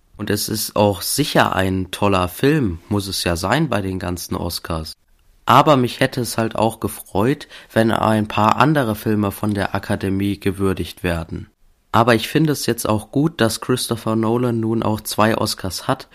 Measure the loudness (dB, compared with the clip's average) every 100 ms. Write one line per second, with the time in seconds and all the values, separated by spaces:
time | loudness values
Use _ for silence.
0 | _ -8 -4 -2 -2 -6 -4 2 2 2
1 | -4 -2 0 2 2 2 0 0 -4 -2
2 | 0 2 0 0 2 2 0 -4 -4 -4
3 | -4 -4 -2 0 0 0 0 -2 -2 -4
4 | -4 -6 -6 -6 -4 -6 -6 -6 -6 -14
5 | _ _ _ _ 4 6 6 4 2 0
6 | -2 -2 -4 -2 -2 0 0 0 -6 -8
7 | -4 0 0 0 -6 -20 -4 2 2 4
8 | 2 2 0 2 2 4 4 2 0 -2
9 | 0 0 0 -2 -2 -2 -2 -4 -4 -4
10 | -2 -2 -2 -2 -4 -2 -2 -2 -6 -6
11 | -4 -4 -4 -10 -12 _ _ _ _ 2
12 | 4 4 2 0 2 0 -2 -4 -2 -2
13 | -2 0 0 2 0 0 -2 -2 -2 -4
14 | -2 0 0 0 0 0 0 0 0 -2
15 | -2 0 2 2 -2 -4 -6 -6 -4 -4
16 | -6